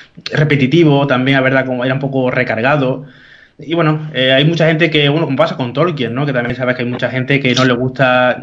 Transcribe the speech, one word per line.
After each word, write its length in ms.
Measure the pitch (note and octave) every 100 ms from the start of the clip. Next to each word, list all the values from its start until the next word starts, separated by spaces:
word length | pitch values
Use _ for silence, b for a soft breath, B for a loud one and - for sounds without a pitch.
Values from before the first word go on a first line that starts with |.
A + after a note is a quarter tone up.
| B - -
repetitivo, 760 | - D3+ C#3+ B2+ D#3+ D#3 C#3 C#3+
también, 300 | B2+ C3 C3+
la 60 |
verdad, 240 | C3 C3 C3
como 180 | B2+
era 100 | B2+
un 60 | C3+
poco 300 | C#3 C3+ B2+
recargado. 760 | B2 B2 A2 B2 D3 C3 C3 D3+ B B B B B
Y 140 | D3+
bueno, 340 | E3+ D#3 D#3 -
eh, 180 | B2+ C3
hay 120 | C3+
mucha 240 | D#3 E3 D#3+
gente 200 | D#3+ E3
que, 200 | D3+ C#3+
bueno, 160 | D3+ D3+
como 100 | C3+
pasa 200 | E3 F#3
con 160 | B2
Tolkien, 420 | B2+ F3 C#3+ A2+
¿no? 100 | B2
Que 80 | D3
también 220 | B2+ A#2+
sabes 220 | A#2+ B2+ B2
que 60 |
hay 60 | A#2+
mucha 220 | B2 B2
gente 300 | B2+ B2+ C#3
que 160 | C3 B2
no 80 |
le 80 | C3
gusta 680 | A#2+ B2+ B2+ B2+ B2+ B2+ -